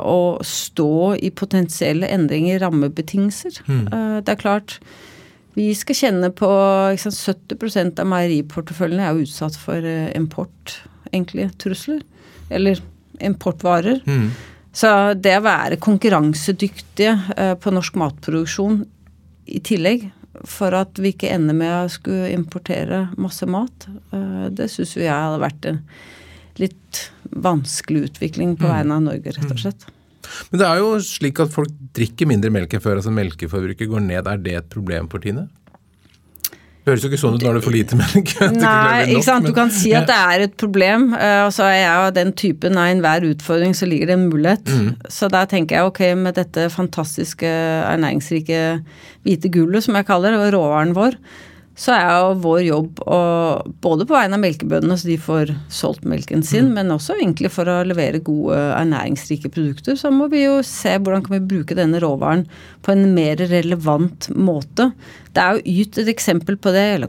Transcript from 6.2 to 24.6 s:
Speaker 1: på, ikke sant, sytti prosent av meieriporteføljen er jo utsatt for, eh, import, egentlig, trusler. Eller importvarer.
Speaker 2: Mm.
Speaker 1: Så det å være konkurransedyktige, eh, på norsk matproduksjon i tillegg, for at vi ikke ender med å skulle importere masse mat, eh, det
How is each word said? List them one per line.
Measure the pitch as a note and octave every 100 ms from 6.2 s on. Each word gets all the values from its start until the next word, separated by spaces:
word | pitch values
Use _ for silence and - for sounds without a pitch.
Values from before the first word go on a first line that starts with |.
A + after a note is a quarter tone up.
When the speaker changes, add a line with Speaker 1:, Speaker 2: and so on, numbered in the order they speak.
| F3+
Speaker 1:
på, | F3+ G3+ G3 G3 F#3+ G3
ikke | F#3+ G#3+
sant, | G3
sytti | - F#3 - -
prosent | A3 G3+ F3 D#3+
av | F#3+
meieriporteføljen | F3+ F3 D3+ D3+ F3 D#3 E3+ F3 F3+
er | F#3 D#3+
jo | D3+
utsatt | - D#3 D#3
for, | - E3+
eh, | E3 D#3+ D#3+ -
import, | D#3+ - - - - - - - -
egentlig, | F#3+ F3 G3 F#3+ -
trusler. | G3 F#3+ - D4+ - _ - - -
Eller | - G3 E2+ - - _ -
importvarer. | - - F#3 D#3+ F3+ F3 F#3 C4 C#3
Speaker 2:
Mm. | C#3 G#2+ B2+ - - _ -
Speaker 1:
Så | A3 G3+ G3+ G3
det | F#3+ F#3+
å |
være | G#3+ E3+ - E3
konkurransedyktige, | A3 G3 A3+ F3 D3+ D3+ - F#3+ G3 - - - G#3 G#3+ F#3 -
eh, | F#3+ F3+
på | G3+
norsk | F#3 E3+ F#3+
matproduksjon | D3+ D3 - D#3+ D#3+ - G3+ G#3 G#3+ _ - - - _ -
i | F#3+
tillegg, | - G3+ F3 A#3 G3 - - - -
for | - F#3+ F#3
at | F#3+ -
vi | G3
ikke | - F#3
ender | F3+ D#3 D#3
med | E3
å | F3 F3+
skulle | - - F#3+ F#3
importere | F3+ D#3+ F3+ - F3 D#3+ F#3 F#3 F#3+
masse | F#3+ - F#3
mat, | F#3 B3+ - - G3+ -
eh, | G3 F#3+ F#3+ F#3+
det | G3